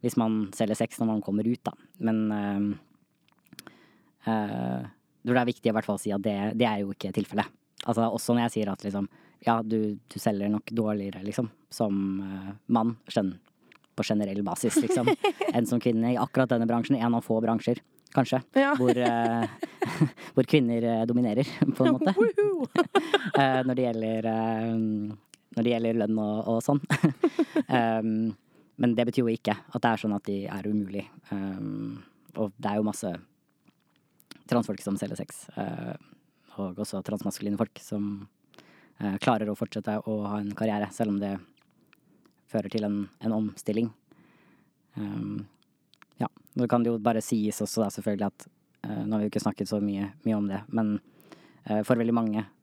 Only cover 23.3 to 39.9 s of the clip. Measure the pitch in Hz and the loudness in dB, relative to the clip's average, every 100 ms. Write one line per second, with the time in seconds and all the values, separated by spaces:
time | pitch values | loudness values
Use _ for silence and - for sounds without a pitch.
23.3 | - 135 131 131 127 123 113 110 110 113 | 2 4 4 2 0 0 0 0 0 0
24.3 | 110 113 110 113 113 110 107 104 107 _ | 0 0 0 0 0 0 -2 -4 -10 _
25.3 | - _ - 117 117 113 117 107 110 107 | -20 _ 0 2 2 2 2 2 0 0
26.3 | 104 113 113 - 143 - 147 160 - 330 | -2 0 0 2 0 2 2 2 4 0
27.3 | - 311 - - 127 113 113 110 110 113 | 0 0 0 2 2 4 2 0 0 0
28.3 | 104 _ _ _ - 127 117 120 117 120 | -4 _ _ _ 0 2 2 2 2 2
29.3 | 113 - 104 - 120 120 110 107 101 - | 0 0 -2 -4 0 2 2 0 -2 -2
30.3 | 98 98 98 104 104 98 98 95 - - | -4 -4 -6 -2 -2 -2 -6 -10 -16 -10
31.3 | 104 98 95 107 104 110 110 - _ _ | -6 -6 -6 -6 -6 -8 -10 -16 _ _
32.3 | - 107 - 107 104 107 101 101 85 - | -6 -6 -4 -2 0 0 -2 -6 -8 -12
33.3 | _ _ _ _ _ _ _ _ _ _ | _ _ _ _ _ _ _ _ _ _
34.3 | - - 120 117 101 - 98 - - - | -20 -2 -2 0 -4 -4 -4 -6 -8 -10
35.3 | - - - - - - - - - _ | -12 -14 -8 -8 -6 -10 -12 -16 -20 _
36.3 | _ _ - 98 90 107 98 - 101 101 | _ _ -10 -8 -6 -8 -8 -6 -4 -4
37.3 | - 101 101 113 - - 104 101 101 101 | -6 -4 -2 -2 -4 -10 -6 -4 -6 -12
38.3 | _ _ - - - _ _ 104 98 - | _ _ -20 -20 -20 _ _ -4 0 2
39.3 | 113 107 104 110 - 104 | 2 0 -4 -6 -6 -4